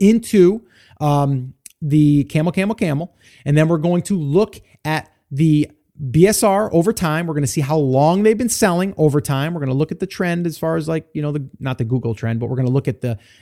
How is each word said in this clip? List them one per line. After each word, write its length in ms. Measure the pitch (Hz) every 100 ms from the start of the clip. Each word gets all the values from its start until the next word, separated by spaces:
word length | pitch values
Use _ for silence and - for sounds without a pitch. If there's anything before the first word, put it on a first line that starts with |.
into, 640 | 196 226 233 208 180 220 - _ _ _
um, 540 | 151 147 143 135 127 - - _
the 440 | 151 151 151 147 135
Camel 260 | 156 165
Camel 240 | 175 196 220
Camel. 400 | 175 143 175 _ _ _ 143
And 120 | 147
then 120 | 156
we're 80 | 170
going 240 | 170 175
to 160 | 175 202
look 420 | 143 160 226 - - _
at 260 | 156 156 - _ _
the 380 | 139 160 151 143 _ _ _ 135
B 160 | 147 190
S 160 | 214
R 300 | 214 196 214
over 180 | 165 170
time. 360 | 226 165 156 170
We're 80 | 147
gonna 120 | 139
see 140 | -
how 160 | 135 156
long 460 | 139 131 151 185
they've 140 | 214 220
been 120 | 240
selling 440 | - 208 175 190 185
over 240 | 156 143
time. 320 | 143 135 147
We're 80 | 170
gonna 120 | 135
look 180 | 131 156
at 60 | 170
the 80 | 190
trend 400 | - 180 170 170
as 100 | 156
far 180 | 165 165
as, 140 | 156
like, 180 | 160 -
you 80 | 151
know, 100 | 147
the, 160 | 147 135 -
not 180 | 131 127
the 80 | 117
Google 280 | 127 117
trend, 280 | 107 113 113
but 80 | 117
we're 80 | 127
gonna 120 | 123
look 200 | 135 135
at 100 | -
the, 180 | 123 110 - _